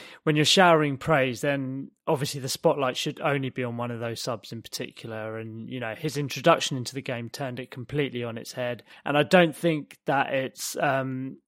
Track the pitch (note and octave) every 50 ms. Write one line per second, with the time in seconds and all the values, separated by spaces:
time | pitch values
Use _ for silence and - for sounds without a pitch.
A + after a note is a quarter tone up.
0 | - - - - _ D#3+ D3+ D3+ D3+ - - G3 F#3 F3 E3 D#3 D3+ D3 C#3 C3
1 | - D#3 D#3+ C#3+ C3 C3 B2 G#2+ - C#3+ C#3+ C#3 C3+ C3 C3 C3+ C#3 - - _
2 | _ - E3 C3+ C#3+ - - C#3+ B2 C3+ - - - E3+ D3 C#3+ C3+ B2+ B2+ -
3 | - D3+ C#3+ - - D#3 C#3+ C#3+ C3+ C3 - - B2+ A#2+ A#2 A#2+ A#2+ A#2+ A#2+ A2+
4 | A#2 A#2 A2+ A2 - C#3 A#2+ G#2 - - - A2+ A2 - - - C3 - - -
5 | - A2+ A2+ A2 G#2+ A2 A2 A2+ A2+ A2+ A2 A2+ A2+ B2 B2+ B2+ A#2+ A2+ G#2+ -
6 | - D#3 B2 C#3 D3 C3 - C#3 B2 E3+ E3 - - - C#3+ C3 B2 - - C3+
7 | - - C3 A#2 A#2+ A2+ - - C#3+ C3 B2 B2 B2+ - - C3 A#2+ - - D3
8 | D3 C3 A#2+ A#2+ A#2+ A#2 A2+ A2+ A#2 - - - B2 B2 A#2+ G#2+ - _ - -
9 | _ - C#3+ D3 D3 D3 - F#3 F3 E3 C#3+ - - E3+ D#3+ D3+ C#3 - - -
10 | _ - D3 C#3 C#3 - C3 C3+ C3 B2 - - - - - - F3 D3 C3 C3+
11 | C3 C3 C3 C3 C3 C3+ C3 - _